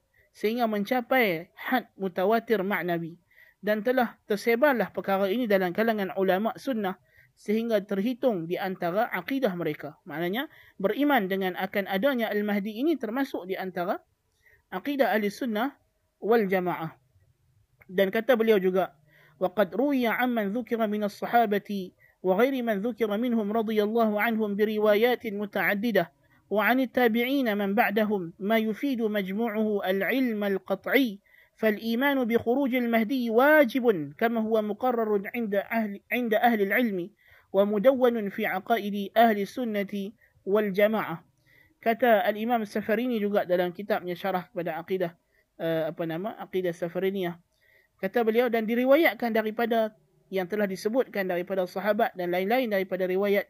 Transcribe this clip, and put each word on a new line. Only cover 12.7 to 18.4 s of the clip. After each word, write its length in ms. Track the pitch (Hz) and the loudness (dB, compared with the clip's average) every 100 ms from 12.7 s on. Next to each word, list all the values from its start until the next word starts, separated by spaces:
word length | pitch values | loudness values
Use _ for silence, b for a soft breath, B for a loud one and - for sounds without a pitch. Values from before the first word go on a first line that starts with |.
| 214 | -4
ini 160 | 294 311 | -2 -2
termasuk 480 | 214 247 269 - | -4 -4 -4 -6
di 160 | 185 185 | -8 -6
antara 400 | 190 180 175 302 _ _ _ b b b - | -6 -4 -4 -4 _ _ _ b b b -12
akidah 400 | 185 277 285 226 | -10 -4 0 2
Ahli 160 | 214 208 | 2 0
Sunnah 480 | - 254 208 262 - _ _ _ - | -2 -4 -2 -4 -6 _ _ _ -6
wal 240 | 185 240 196 | 2 2 4
Jamaah. 480 | 185 180 151 160 - _ _ _ _ _ _ _ _ - | 0 0 -4 -8 -12 _ _ _ _ _ _ _ _ -6
Dan 160 | 185 196 | 0 0
kata 320 | 226 220 | 0 2
beliau 160 | 247 | 2